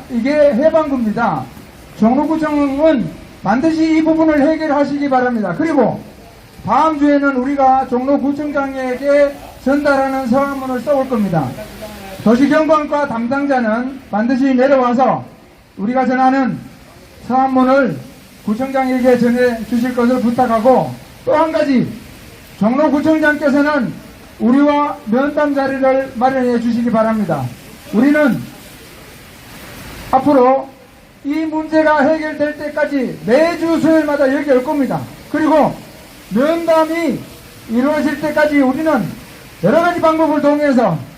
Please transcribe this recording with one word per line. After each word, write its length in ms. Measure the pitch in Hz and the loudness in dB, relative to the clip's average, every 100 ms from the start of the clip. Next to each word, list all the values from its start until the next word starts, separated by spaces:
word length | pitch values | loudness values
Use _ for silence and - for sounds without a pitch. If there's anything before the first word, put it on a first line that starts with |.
| - | -6
이게 200 | 240 254 | -4 0
해방구입니다. 1120 | 302 285 226 320 320 302 262 220 214 220 143 - - - - - - | 2 4 4 2 2 0 -2 -2 -2 -2 -4 -8 -18 -20 -20 -20 0
종로구청은 1200 | 214 269 294 311 302 294 277 269 320 285 160 - - - | 2 2 0 -2 0 0 0 2 2 2 -2 -10 -20 -10
반드시 560 | - 240 320 311 320 311 | -2 0 0 0 2 2
이 40 | |
부분을 380 | 320 320 320 294 294 | 2 2 2 2 2
해결하시기 600 | 320 311 285 285 285 285 | 0 -2 0 0 -2 -2
바랍니다. 440 | 262 247 233 190 160 | 0 0 -2 -4 -2
그리고 440 | 320 302 202 - - - - - - - | 0 2 0 -2 -12 -20 -20 -20 -20 -14
다음 340 | 190 254 320 294 | -2 0 0 2
주에는 380 | 294 285 277 254 | 2 2 0 -2
우리가 520 | 262 277 262 262 254 | -4 2 2 2 0
종로구청장에게 1500 | 240 262 277 262 285 294 285 269 269 254 247 285 285 285 - - - | -4 0 0 0 -4 -4 -4 -4 -6 -6 -4 0 2 2 -2 -18 -6
전달하는 640 | 254 294 294 269 269 269 254 | -2 0 2 0 0 -2 -2
서한문을 520 | 269 277 277 262 254 | 0 0 -4 -6 -6
써올 280 | 302 269 262 | -2 -2 0
겁니다. 400 | 226 190 165 123 - - - - - - - | -2 -2 -2 -4 -8 -14 -16 -16 -16 -16 -4
도시경관과 880 | 202 240 285 311 302 311 294 294 285 | 0 2 4 2 4 2 2 -2 -2
담당자는 920 | 226 240 277 285 262 220 226 262 - - | -4 -4 -4 0 0 0 -2 -4 -10 -8
반드시 440 | 202 240 254 269 | -4 -2 0 2
내려와서 680 | 247 269 269 240 233 247 143 - - - - - - | 2 4 4 2 2 2 0 -6 -20 -20 -20 -20 -8
우리가 300 | 208 262 254 | -4 -2 0
전하는 500 | 254 262 269 247 - - - - - - - - | 2 2 2 0 -4 -12 -20 -20 -20 -20 -20 -4
서한문을 720 | 254 262 262 254 277 233 135 - - - - | 0 2 2 4 4 2 -4 -12 -20 -20 -12
구청장에게 720 | - 214 269 269 262 254 254 240 | -6 -4 -2 -2 -2 2 2 4
전해 460 | 240 240 247 226 202 | 2 2 0 0 -2
주실 280 | 240 254 | -2 -2
것을 260 | 247 240 247 | 0 2 2
부탁하고, 720 | 220 240 240 226 247 254 135 - - - | 0 0 2 2 4 2 0 -8 -18 -10
또 100 | - | -2
한 160 | 311 320 | 0 2
가지, 360 | 320 294 247 - - - - - - - - | 0 0 0 0 -8 -18 -20 -20 -20 -20 -4
종로구청장께서는 1300 | 208 269 302 294 302 311 302 294 294 285 294 294 190 131 - - - - | -2 2 2 2 2 2 2 0 0 2 2 0 -4 -8 -18 -20 -20 -4
우리와 560 | 220 277 294 294 294 - 220 | 0 4 4 2 0 -4 -4
면담 480 | 240 294 302 294 | 0 0 0 0
자리를 580 | 277 269 269 262 269 269 220 | 0 -2 0 0 0 -2 -2
마련해 440 | 262 269 247 240 | 0 0 0 0
주시기 300 | 233 233 233 | 0 -2 0
바랍니다. 540 | 220 220 220 175 143 123 - - - - | 0 0 0 -2 -4 -6 -10 -20 -20 -4
우리는 480 | 202 285 302 285 151 - - - - - - - - - - - - - - - - - | 0 2 4 2 0 -6 -16 -20 -20 -20 -20 -20 -20 -20 -20 -20 -20 -20 -18 -18 -16 -2
앞으로 580 | 262 285 277 247 269 - - - - - - | 0 2 4 4 2 -4 -16 -20 -20 -20 -14
이 80 | 277 311 320 | -6 -4 -4
문제가 540 | 311 311 311 302 302 | -4 -2 2 2 2
해결될 580 | 277 320 311 302 294 294 | 2 0 -4 -4 -4 -4
때까지 600 | 294 302 294 285 214 160 160 | -8 -4 -2 -2 -4 -6 0
매주 540 | 269 330 330 330 302 | 2 2 0 -2 0
수요일마다 520 | 311 320 294 285 269 | 4 2 2 0 0
여기 160 | 294 294 | 0 2
올 140 | 254 | 0
겁니다. 360 | 262 294 240 156 - - - | 2 -2 -2 -4 -8 -16 -8
그리고 440 | 294 311 311 208 - - - - - - | -2 2 2 2 -2 -16 -20 -20 -20 -6
면담이 840 | 202 294 339 339 320 320 330 320 151 - - - - - | 0 0 0 2 2 2 -2 -4 -4 -10 -20 -20 -20 -4
이루어질 500 | 233 277 302 277 285 | -2 0 0 -2 -2
때까지 400 | 302 302 294 285 | -4 0 2 2
우리는 420 | 262 285 320 262 151 - - - - - | 2 0 0 -2 -2 -10 -18 -20 -20 -4
여러 180 | 175 311 | 2 2
가지 200 | 349 349 | 2 2
방법을 420 | 320 320 311 302 | 0 2 0 2
통해서, 560 | 285 294 294 247 208 147 - | 2 2 2 2 2 -2 -8